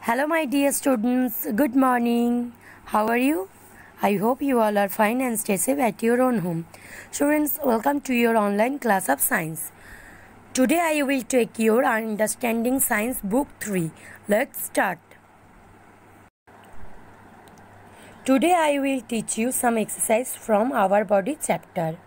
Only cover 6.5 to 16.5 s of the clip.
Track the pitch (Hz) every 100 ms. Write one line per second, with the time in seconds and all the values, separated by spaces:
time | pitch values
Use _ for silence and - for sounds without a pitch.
6.5 | 165 170 - - - - - 285 302 302
7.5 | - 277 226 214 285 - 240 240 226 208
8.5 | 202 226 277 240 196 190 277 - 226 160
9.5 | 160 - - - - - - - - -
10.5 | - 254 330 339 311 277 277 220 262 226
11.5 | - 220 220 277 226 226 208 214 - 240
12.5 | 226 233 262 254 220 220 254 202 185 277
13.5 | - 220 190 160 - - - - 202 277
14.5 | - - - 226 175 _ - _ - -
15.5 | - - - - - - - - _ _